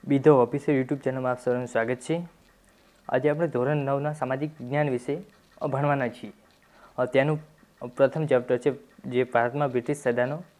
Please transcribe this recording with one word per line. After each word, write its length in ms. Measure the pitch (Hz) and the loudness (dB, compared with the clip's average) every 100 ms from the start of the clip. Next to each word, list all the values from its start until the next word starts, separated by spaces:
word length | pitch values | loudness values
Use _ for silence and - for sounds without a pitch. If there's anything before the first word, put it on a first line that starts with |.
બીધો 380 | - 139 156 139 | 2 4 6 6
ઓફિસર 300 | 120 147 147 | 4 0 0
YouTube 240 | 139 127 139 | 0 0 -2
ચેનલમાં 360 | 131 131 127 | -4 -2 -2
આપ 60 | 123 | -2
સૌનું 220 | - 123 123 | -2 -2 -2
સ્વાગત 280 | 117 113 | -2 -2
છે. 280 | 123 - 165 175 _ _ _ _ _ _ _ - | -4 -2 -4 -4 _ _ _ _ _ _ _ -4
આજે 220 | 127 147 | 0 0
આપણે 180 | 147 165 | 0 0
ધોરણ 280 | 123 127 151 | 0 0 0
નવના 360 | 139 139 147 | 0 -2 -2
સામાજિક 380 | 151 127 131 151 - | -4 -4 -4 -6 -8
વિજ્ઞાન 300 | 123 143 147 | -4 -2 0
વિશે, 280 | 123 123 147 - _ _ - | -2 -4 -6 -8 _ _ -8
અ, 40 | 147 | -4
ભણવાના 420 | 135 147 139 123 | 0 0 0 -2
છીએ. 240 | - 104 - _ _ _ _ - - | -6 -18 -18 _ _ _ _ -14 -4
અ, 60 | |
તેનું 340 | 127 131 139 156 - _ _ _ 123 - | 2 4 2 0 -6 _ _ _ -14 2
પ્રથમ 300 | 135 160 151 | 2 2 2
ચેપ્ટર 320 | 127 120 123 | 2 2 0
છે 140 | 143 127 - - - | 0 -4 -14 -16 -4
જે 180 | 123 | -2
ભારતમાં 440 | 123 117 120 139 143 | 0 2 0 0 -2
બ્રિટિશ 280 | 123 120 147 | -2 -2 -2
સત્તાનો 460 | - 120 123 151 - _ | 0 0 -2 -4 -12 _